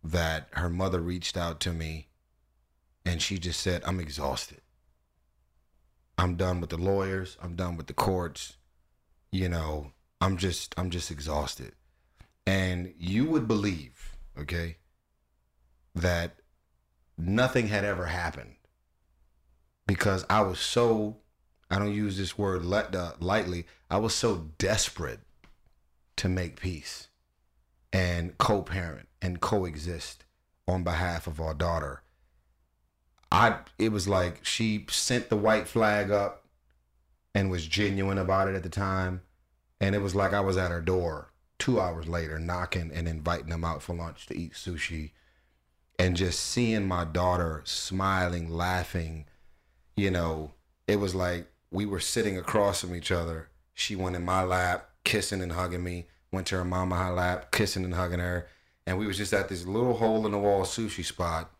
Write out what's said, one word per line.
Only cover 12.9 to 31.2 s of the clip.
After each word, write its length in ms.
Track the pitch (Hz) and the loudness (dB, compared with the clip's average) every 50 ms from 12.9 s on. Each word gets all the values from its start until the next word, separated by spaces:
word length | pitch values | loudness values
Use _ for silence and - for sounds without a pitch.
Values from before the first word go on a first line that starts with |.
| - - | -8 -6
you 280 | 85 87 98 110 135 | -4 0 2 2 2
would 220 | 160 160 151 123 110 | 4 4 2 4 4
believe, 680 | 113 104 101 104 92 80 71 62 - - - - - - - - - - | 2 2 2 0 -2 -2 -6 -14 -16 -14 -14 -14 -12 -14 -16 -16 -12 -10
okay, 400 | 73 73 87 85 85 85 80 - _ _ _ _ _ _ _ _ _ _ _ _ _ _ _ _ _ _ _ _ _ _ _ | -8 -4 -4 -4 -4 -4 -8 -12 _ _ _ _ _ _ _ _ _ _ _ _ _ _ _ _ _ _ _ _ _ _ _
that 400 | 85 82 90 87 85 85 87 - _ _ _ _ _ _ _ _ _ _ _ _ _ _ _ _ - | 0 2 2 2 2 0 -4 -8 _ _ _ _ _ _ _ _ _ _ _ _ _ _ _ _ -4
nothing 500 | 82 87 98 113 127 127 - 127 117 104 | -2 2 4 4 4 4 4 2 2 2
had 160 | 107 101 98 | 2 0 0
ever 200 | 104 98 87 90 82 | 0 -2 -2 -2 -4
happened 480 | 80 90 87 82 76 69 60 55 55 _ _ _ _ _ _ _ _ _ _ _ _ _ _ _ _ _ _ _ _ _ _ _ _ _ _ - | -2 -2 -4 -4 -6 -8 -14 -16 -20 _ _ _ _ _ _ _ _ _ _ _ _ _ _ _ _ _ _ _ _ _ _ _ _ _ _ 0
because 380 | 98 - - 104 95 92 - - | 0 2 4 2 2 2 2 2
I 120 | 98 107 | 4 4
was 180 | 104 95 90 - | 4 4 2 -2
so, 580 | - - - 120 120 117 113 107 107 107 107 - _ _ _ _ _ _ _ _ _ _ | -2 0 4 4 6 6 6 4 2 -2 -4 -10 _ _ _ _ _ _ _ _ _ _
I 80 | - 101 | 0 0
don't 140 | 101 104 104 | 0 0 0
use 240 | 104 107 104 95 95 | 0 0 0 0 -2
this 200 | 95 90 - - | -4 -4 -2 0
word 280 | 104 98 92 90 85 | 0 0 0 0 0
let-, 280 | 87 95 107 113 - 95 | 2 2 2 2 0 -2
uh, 180 | 92 87 85 - - | -4 -4 -4 -6 -4
lightly, 440 | 82 90 101 110 98 87 87 87 82 - - _ _ _ | 0 2 2 2 2 0 -4 -6 -6 -10 -16 _ _ _
I 80 | 85 98 | 0 0
was 160 | 110 110 - | 2 2 0
so 360 | - - 117 104 87 80 78 78 _ | 2 2 2 2 2 -2 -10 -4 _
desperate 640 | - 95 107 101 - - - - 85 65 57 - - - _ _ - - - _ _ - _ _ _ _ _ _ _ _ _ - | 2 2 2 2 2 -2 -2 -6 -6 -6 -6 -10 -16 -20 _ _ -20 -20 -20 _ _ -20 _ _ _ _ _ _ _ _ _ -2
to 100 | - 95 | 0 2
make 320 | 92 92 90 82 - - | 2 2 -2 -4 -6 -6
peace 480 | - 95 87 76 - - - - - - _ _ _ _ _ _ _ _ _ _ _ _ _ _ _ _ - | -4 -4 -4 -4 -10 -12 -14 -14 -16 -20 _ _ _ _ _ _ _ _ _ _ _ _ _ _ _ _ 2
and 440 | 95 92 90 87 85 85 87 - - | 2 4 4 2 0 -2 -4 0 2
co-parent 680 | - - 110 98 87 - 85 92 87 82 76 52 50 _ _ _ | 4 4 4 4 2 -2 -4 -4 -4 -4 -8 -12 -16 _ _ _
and 180 | - 90 90 87 | -2 -2 -2 0
coexist 840 | - - 107 104 92 90 78 76 76 87 87 80 - - - - - _ _ _ _ _ _ _ _ - | 0 2 2 2 2 0 -4 -6 -6 -6 -6 -6 -8 -12 -14 -16 -20 _ _ _ _ _ _ _ _ 0
on 160 | 90 92 87 | 0 0 2
behalf 440 | 87 82 80 90 87 85 82 | 0 0 0 0 0 -2 -4